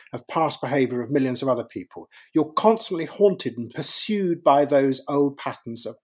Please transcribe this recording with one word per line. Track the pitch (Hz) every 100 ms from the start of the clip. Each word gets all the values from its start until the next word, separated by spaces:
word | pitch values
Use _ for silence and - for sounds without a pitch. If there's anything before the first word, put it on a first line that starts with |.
| -
of | - -
past | 165 156 -
behaviour | 131 139 127 123
of | 117
millions | 143 131 123
of | 135
other | 120
people. | - 107 90 - 82 - -
You're | 160 151
constantly | - 214 226 - 180 156
haunted | - 202 190 - 113
and | 113
pursued | - 156 - - 208 185 170
by | - 139
those | 147 143 135 131 -
old | 143 143 139
patterns | - 120 - 113 110
of | 113